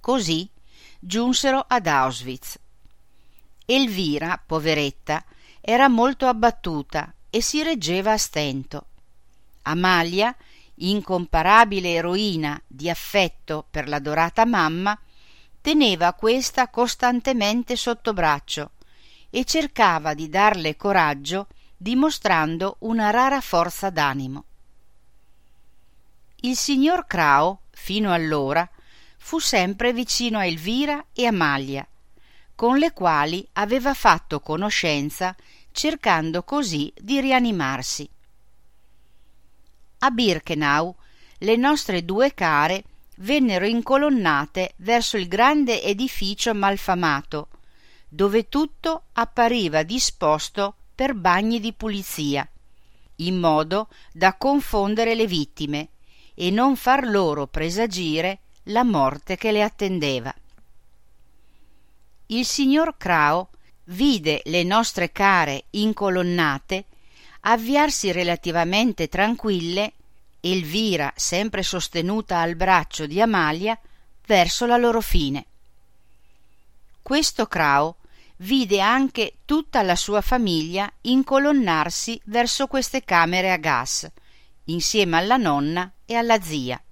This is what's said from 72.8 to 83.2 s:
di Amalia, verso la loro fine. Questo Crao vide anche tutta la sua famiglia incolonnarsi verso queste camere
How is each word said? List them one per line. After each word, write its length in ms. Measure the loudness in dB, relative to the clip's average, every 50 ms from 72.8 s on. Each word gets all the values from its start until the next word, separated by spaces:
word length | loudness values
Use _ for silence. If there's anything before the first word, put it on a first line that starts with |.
| 2 -2 -8 -10 -8
di 140 | -6 0 0
Amalia, 580 | 2 2 2 2 2 0 0 -2 -4 -4 -4 -6 -8 -20 -20 -20 -20 -20 -20 -20 -2
verso 380 | 2 4 4 4 2 0 -2 0
la 120 | 2 2
loro 240 | 4 4 2 2 0
fine. 460 | 0 2 2 2 4 2 -2 -4 -8 -10 -20 -20 -20 -20 -20 -20 -20 -20 -20 -20 -20 -20 -20 -20 -20 -20 -20 -20 -20 -20 -20 -20 -20 -20 -20 -20 -20 -20 -20 -20
Questo 440 | -6 -2 0 0 0 0 -2 -2 -4
Crao 500 | -4 -2 0 2 4 4 4 2 0 -4 -10 -20 -20 -20 -20 -20 -20 -20
vide 440 | -14 -4 0 2 2 2 2 2 2
anche 540 | 4 4 4 2 2 0 0 -2 -4 -4 -6 -14 -4
tutta 380 | -2 -2 -2 -2 0 0 0
la 140 | 2 2 2
sua 240 | 0 0 0 -2 0
famiglia 720 | 0 2 0 0 2 0 0 0 -2 -2 -4 -6 -6 -6 -10 -10
incolonnarsi 1160 | -2 2 2 2 2 2 2 2 4 4 4 2 2 2 2 0 0 -2 -4 -6 -6 -6 -8 -8 -10
verso 440 | -2 0 0 0 0 0 -2 -4 -2
queste 360 | -2 -4 -4 -2 -6 -6 -2
camere 480 | 2 4 4